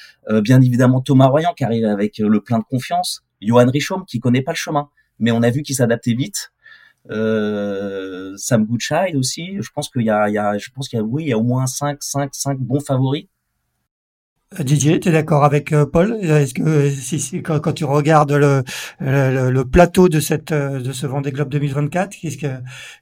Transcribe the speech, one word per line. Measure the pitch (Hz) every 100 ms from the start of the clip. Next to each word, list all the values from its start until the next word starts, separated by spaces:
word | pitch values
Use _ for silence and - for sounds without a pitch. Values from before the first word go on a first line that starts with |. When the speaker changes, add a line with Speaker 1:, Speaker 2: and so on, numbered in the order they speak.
| - _ -
Speaker 1:
Euh, | 107
bien | 107 131
évidemment, | 127 120 127 131
Thomas | 127 131 131
Royan, | 139 170 170
qui |
arrive | 113 113 110
avec, | 104 107 -
euh, | 107
le | 107
plein | - 117
de |
confiance. | 107 127 - 175 180 - _ _
Johan | 101 117 123
Richomme, | 135 143 190 185
qui | 117
connaît | 127 123
pas | 131
le | 160
chemin. | - 147 143 _ _ -
Mais | 113
on | 117
a | 120
vu | 120
qu'il | 151 135
s'adaptait | 117 117 - 117
vite. | - - - _ - - _ _ -
Euh, | 107 110 110 107 104 101 98 101 98 95 92 95 98
Sam | - 120 107
Goodchild | 117 - 151 185 147
aussi. | 131 - 170 196
Je | 214
pense | - 147
qu'il | 127
y | 110
a, | 107 107
il |
y | 104
a, | 104 104
je | -
pense | - 135
qu'il | 117
y |
a, | 107
oui, | 139
il | 160
y |
a | 110
au |
moins | 117 127 131
cinq, | - 143 143
cinq, | - 143 143 -
cinq | 139 135
bons | 127 143
favoris. | - 131 135 147 - _ _ _ _ _ _ _ _ _ _ _ _ 190
Speaker 2:
Euh, |
Didier, | 131 147 139 165
t'es | -
d'accord | 160 156 147 147
avec, | 147 147
euh, | 151 147
Paul ? | 165 190 226
Est-ce | 180 151 139
que, | -
euh, | 156 156 143
si, | 139 127 156
si, | - 180
quand, | - 151
quand | 160
tu | 151 151
regardes | 143 147 160 147
le, | 143 143 139 123 - - -
le, | 135 139 131
le, | 131 127
le | 131 127
plateau | 175 175 175 180
de | 151
cette, | - 151 -
euh, | 151 139 135
de | 127
ce | 127 143
Vendée | 143 139
Globe | 131 143
deux | 143
mille | 143
vingt-quatre, | 135 147 175 190 -
qu'est-ce | 165 127
que, | 147 131 127 127 - -